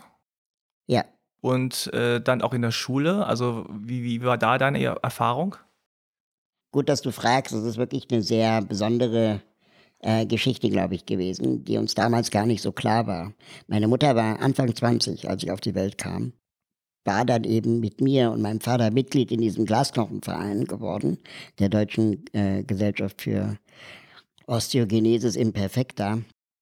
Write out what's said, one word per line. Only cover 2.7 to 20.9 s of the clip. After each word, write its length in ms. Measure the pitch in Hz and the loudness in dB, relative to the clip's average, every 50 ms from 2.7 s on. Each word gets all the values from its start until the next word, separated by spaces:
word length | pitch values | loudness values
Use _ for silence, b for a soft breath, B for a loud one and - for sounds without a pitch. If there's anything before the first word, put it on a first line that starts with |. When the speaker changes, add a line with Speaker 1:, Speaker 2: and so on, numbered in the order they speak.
| 113 | -2
Speaker 2:
Schule. 520 | - - - 127 135 143 160 185 202 202 | -2 -4 -2 -2 0 0 2 2 0 0
Also, 380 | - - 117 123 123 120 113 95 - | 0 0 0 0 -2 -2 -4 -6 -10
wie, 320 | - 104 104 113 123 127 120 | -12 -12 -10 -8 -6 -6 -4
wie 180 | 120 117 117 123 | -4 -4 -2 0
war 140 | 123 123 | 0 0
da 220 | 113 113 110 123 135 | 2 2 2 2 4
deine 240 | 135 135 139 131 131 | 2 2 2 0 0
Erfahrung? 720 | 127 - - - 120 - - 120 117 120 135 165 196 - - - _ _ _ _ _ _ _ _ _ _ _ _ _ _ _ _ _ _ _ _ _ | -2 -2 -2 -4 -4 -2 0 0 0 0 0 -2 -4 -4 -8 -14 _ _ _ _ _ _ _ _ _ _ _ _ _ _ _ _ _ _ _ _ _
Speaker 1:
Gut, 200 | - 139 139 139 | -2 0 0 2
dass 100 | 156 - | 0 0
du 100 | - 135 | -2 -4
fragst. 440 | 110 - - 117 120 135 131 - - | -6 -2 0 2 2 2 0 -2 -4
Das 100 | 110 107 | -4 -4
ist 140 | 120 110 110 | -4 -4 -4
wirklich 300 | 123 120 - 135 - - | -4 -4 -4 -6 -4 0
eine 120 | 127 117 101 | 0 0 2
sehr 380 | - 117 110 113 110 113 113 | 2 2 2 4 4 2 2
besondere, 800 | 104 92 - 98 107 110 117 120 123 120 110 117 113 110 107 101 - _ _ b b b b b b b b b | 0 -2 -2 -2 0 2 2 2 2 2 2 2 2 2 2 -2 -6 _ _ b b b b b b b b b
äh, 260 | - - 110 110 113 | -2 0 2 2 2
Geschichte, 420 | 101 113 110 - 135 120 - - 107 | 2 0 0 2 0 0 -2 -2 -2
glaub 240 | 101 98 92 90 92 | -2 0 0 0 -2
ich, 140 | - - | -6 -4
gewesen, 580 | - 107 98 90 92 92 - - 131 127 120 123 | -4 -4 -2 -2 -2 -4 -2 -2 -2 -2 -2 -4
die 140 | 120 113 110 | -4 -2 -2
uns 160 | 107 107 - | -2 -2 -2
damals 360 | - 101 117 117 117 113 - | 0 2 2 2 2 0 0
gar 140 | - 104 104 | 0 0 2
nicht 160 | 117 120 98 | 2 0 0
so 120 | - 104 98 | -2 -4 -6
klar 340 | - - 110 107 117 113 | -2 0 2 2 2 0
war. 260 | 107 98 85 85 98 107 B B B B B B - | 0 -4 -6 -8 -10 -12 B B B B B B -4
Meine 200 | - 107 107 110 | -2 0 2 4
Mutter 260 | 120 127 147 147 127 | 4 4 4 4 4
war 240 | 113 113 110 110 - | 2 2 0 -2 -2
Anfang 340 | - 131 135 - 135 120 113 | 0 0 0 2 0 0 0
zwanzig, 540 | - - 117 120 117 - - 117 - - - | 0 0 2 2 2 0 -2 -4 -4 -6 -6
als 120 | 95 95 - | -6 -4 -4
ich 80 | 82 | -4
auf 100 | 90 101 - | -6 -4 -4
die 120 | 110 92 | -4 -2
Welt 220 | 95 95 98 - | -2 -2 -2 -4
kam. 380 | - - 92 90 95 113 123 - _ _ _ _ _ _ _ _ _ _ _ _ _ _ | -6 -8 -6 -6 -6 -6 -6 -8 _ _ _ _ _ _ _ _ _ _ _ _ _ _
War 200 | - 98 101 123 | -2 0 2 2
dann 200 | 123 123 117 113 | 2 2 2 2
eben 360 | 98 110 113 107 120 117 117 | 2 2 2 2 2 2 2
mit 200 | 113 104 - - 135 | 0 -2 -2 0 2
mir 280 | 135 135 135 123 117 113 | 4 4 4 4 4 2
und 100 | 113 107 | 0 0
meinem 180 | 104 110 110 | -2 -2 -2
Vater 300 | - 117 120 123 120 110 | 0 0 2 4 4 4
Mitglied 420 | 107 127 135 - - 143 123 - 113 | 4 2 2 2 2 2 2 2 2
in 80 | 113 | 2
diesem 240 | 117 110 90 - 110 | 2 2 2 0 0
Glasknochenverein 1000 | 104 107 117 139 - - 127 113 101 107 101 - - - 80 92 101 101 104 127 | 2 2 2 2 2 0 -2 -2 -2 -4 -8 -6 -6 -6 -6 -4 -4 -2 -2 -2
geworden, 520 | - - 98 110 98 | -4 -4 -6 -6 -6